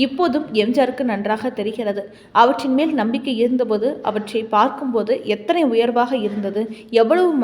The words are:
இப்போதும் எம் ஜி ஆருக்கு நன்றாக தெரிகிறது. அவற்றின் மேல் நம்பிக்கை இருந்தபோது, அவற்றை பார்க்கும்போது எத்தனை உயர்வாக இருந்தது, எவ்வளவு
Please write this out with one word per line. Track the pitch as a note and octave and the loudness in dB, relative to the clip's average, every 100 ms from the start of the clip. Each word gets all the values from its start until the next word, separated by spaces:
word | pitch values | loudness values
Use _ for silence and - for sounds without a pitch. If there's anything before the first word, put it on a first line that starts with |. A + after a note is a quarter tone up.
இப்போதும் | C4 C4+ F4 C#4 - A3 | -2 0 0 0 -2 0
எம் | G#3 B3 | 2 2
ஜி | |
ஆருக்கு | B3+ B3+ B3+ | 2 0 -4
நன்றாக | G3+ G#3 G#3+ B3 B3 | -2 -2 -2 -4 -6
தெரிகிறது. | G#3 G#3+ G#3 G3 G3 - - - | -6 -4 -4 -4 -8 -16 -2 4
அவற்றின் | A#3+ C#4 C4+ C4 | 4 4 0 0
மேல் | D#4+ D4 | 2 0
நம்பிக்கை | G#3+ B3 C4+ A3+ | 0 -2 -2 0
இருந்தபோது, | A#3+ B3+ A3+ G#3+ A#3 D4+ - | 0 2 0 0 0 -2 -4
அவற்றை | G#3 G#3 A3+ G#3+ G#3 | -4 -4 -6 0 2
பார்க்கும்போது | B3+ - C4+ A3+ G#3+ B3+ - - | 2 0 -4 -2 -2 -2 -2 -4
எத்தனை | - F4 C#4+ | -2 0 2
உயர்வாக | A3+ A#3+ A#3+ B3 C4 G#3 | 2 2 2 0 0 -2
இருந்தது, | G#3 G3 G3+ A3 - - A3+ | -4 -4 -4 -6 -8 0 2
எவ்வளவு | A3+ E4+ F4+ D4 | 4 4 2 2